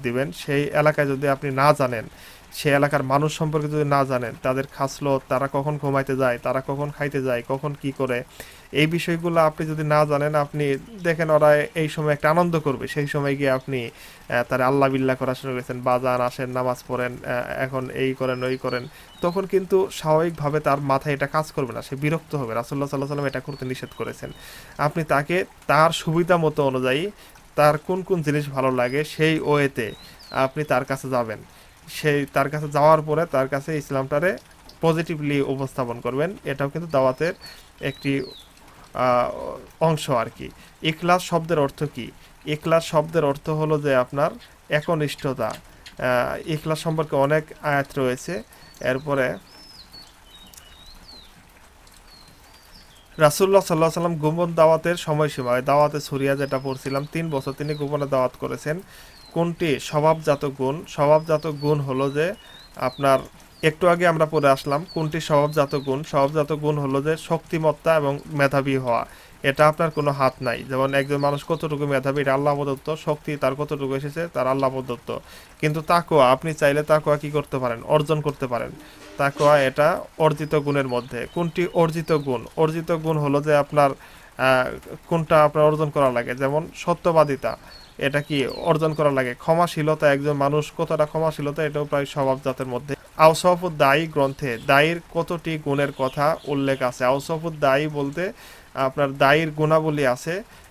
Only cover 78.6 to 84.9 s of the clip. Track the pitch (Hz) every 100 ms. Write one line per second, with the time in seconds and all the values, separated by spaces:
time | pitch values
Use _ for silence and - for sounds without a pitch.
78.6 | 127 - - - - - 139 - 147 147
79.6 | 135 147 151 185 - - 156 147 151 156
80.6 | 143 143 131 123 127 120 - 170 170 180
81.6 | 175 180 165 165 156 156 139 117 113 -
82.6 | 156 165 160 165 160 156 147 143 151 147
83.6 | 139 147 139 135 - - - - 131 131
84.6 | 127 123 -